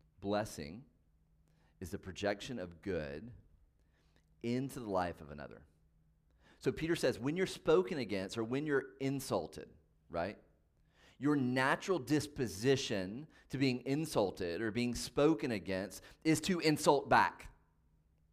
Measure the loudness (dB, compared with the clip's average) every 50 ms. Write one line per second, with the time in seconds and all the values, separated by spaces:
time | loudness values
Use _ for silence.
0 | _ _ _ -10 -4 -2 -2 -2 -2 -4 -8 -10 -10 -10 -12 -14 -16 -20 _ _
1 | _ _ _ _ _ _ _ _ _ _ _ _ _ _ _ _ -10 -10 -10 -10
2 | -10 -12 -8 -2 0 0 0 0 -4 -8 -8 -8 -8 -10 -12 -10 -6 -4 -4 -2
3 | -4 -6 -8 -10 -12 -14 -16 -18 -20 _ -20 _ _ _ _ _ _ _ _ _
4 | _ _ _ _ _ _ _ _ -4 -2 -2 -2 -2 -4 -8 -8 -6 -2 0 0
5 | 0 0 -4 -8 -12 -14 -12 -12 -12 -14 -16 -20 -20 _ _ _ _ _ _ _
6 | _ _ _ _ _ _ _ _ _ -20 -20 _ -4 -4 -2 -2 -2 -2 0 2
7 | 2 0 0 0 -2 -2 0 0 -2 -2 -4 -2 2 4 4 4 4 2 -2 -4
8 | -2 -2 -2 -2 -2 -4 -4 -4 -2 -2 -2 -2 0 2 0 0 0 -2 -8 -4
9 | -2 -2 -2 -2 -2 -2 -2 -2 -2 -4 -10 -14 -14 -16 -18 -20 _ _ _ _
10 | _ _ -4 -2 -2 -2 -4 -10 -18 _ _ _ _ _ _ _ _ _ _ _
11 | -20 -20 _ _ 2 2 4 4 2 2 2 4 4 4 2 2 0 -2 -2 -2
12 | 2 2 0 0 0 -2 -4 -4 -4 -4 -4 0 4 4 4 4 2 -2 -2 -2
13 | -2 -4 -6 -10 -12 -14 -20 -20 -12 _ -2 0 2 2 2 0 0 -2 0 0
14 | 0 0 2 2 2 2 0 -2 -4 -4 -2 -2 -2 -2 0 0 0 0 -2 -4
15 | -6 -4 2 4 6 6 6 4 0 -2 -2 -2 -2 -2 -2 -2 -2 -4 -8 -14
16 | -18 -20 -20 _ _ 2 2 2 2 0 0 2 2 2 2 4 4 4 4 4
17 | 4 6 6 6 6 4 2 -6 -16 -20 -20 _ _ _ _ _ _ _ _ _
18 | _ _ _ _ _ _